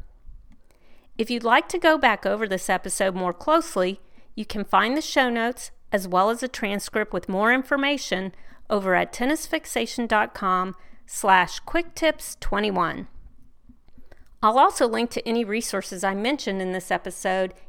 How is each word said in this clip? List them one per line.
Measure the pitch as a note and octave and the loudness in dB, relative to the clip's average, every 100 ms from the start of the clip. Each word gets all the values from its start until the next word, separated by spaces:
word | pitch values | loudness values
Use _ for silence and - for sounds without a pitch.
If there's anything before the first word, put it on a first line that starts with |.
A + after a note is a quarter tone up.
| - - - - - - - _ - - - - | -16 -18 -20 -20 -20 -20 -20 _ -20 -20 -12 -6
If | A3 | -4
you'd | A#3+ | -2
like | A#3 C4+ D#4+ | 4 4 2
to | F4 | 2
go | D#4+ D#4 | 4 6
back | A#3+ G3+ | 4 2
over | G3 G#3 G#3+ | 0 0 -2
this | F#3 - | -2 0
episode | F#3 - - F#3+ | -2 -2 0 0
more | F#3 F3+ | 0 -4
closely, | F3 D#4 E4 E4 G3 F#3 G3 - - - | -2 2 2 2 0 0 -2 -12 -20 -14
you | - | -10
can | G#3+ G#3 | -6 -6
find | G3 F#3+ A3 | 2 2 4
the | D4 | 0
show | - C#4+ B3 | 0 2 2
notes | A#3 A#3 B3 - - - | 2 -2 -4 -12 -14 -4
as | G3+ F#3 | -2 2
well | F3+ G#3 | 4 4
as | A#3+ | 2
a | B3+ | -4
transcript | - G3+ G3+ - A3 G#3+ | -4 -4 -4 -2 -2 -2
with | F#3 - | -4 -2
more | F#3+ A3 | 0 2
information | C4 C4 C#4+ C#4 C#4+ - F#3 F#3+ - - - - | 2 2 0 0 -2 -2 -4 -4 -10 -16 -12 -4
over | G#3 F#3+ | -2 2
at | F3 F3 | 2 2
tennis | - B3+ D#4 - | -2 0 -2 -2
fixation | D#4+ - A#3+ A3+ - A3+ | -6 -4 -4 -4 -4 0
dot | G#3+ A3+ | 2 0
com | - F#3+ F#3 F#3+ - - - | -2 0 0 -2 -8 -16 -18
slash | - - G3+ F#3 E3+ - | -14 -2 4 6 4 -2
quick | - E4 E4+ | -2 -2 -2
tips | - D#4 D#4 - - | 0 0 0 -8 -4
twenty-one. | - G3+ G#3+ F#3 E3 - - - - - - - - - - - - - - - | -2 0 0 0 0 -2 -12 -14 -18 -20 -20 -20 -20 -20 -20 -18 -16 -18 -18 2
I'll | G#3+ B3 | 4 6
also | F#4 - A#3+ | 6 6 0
link | A3+ A#3+ | 2 -2
to | - A#3 | -2 -2
any | A#3 | -2
resources | G3+ A3 - F#3+ - F3+ | 0 -4 -2 -4 -6 -4
I | F#3+ | -2
mentioned | G3 A#3 C#4+ G#3+ F#3+ | 0 -2 -2 -2 -2
in | F#3 | -2
this | F#3 F#3 | -4 -2
episode | F3 F#3+ - F#3+ F#3+ F#3 - | -4 -4 -6 -2 0 -2 -6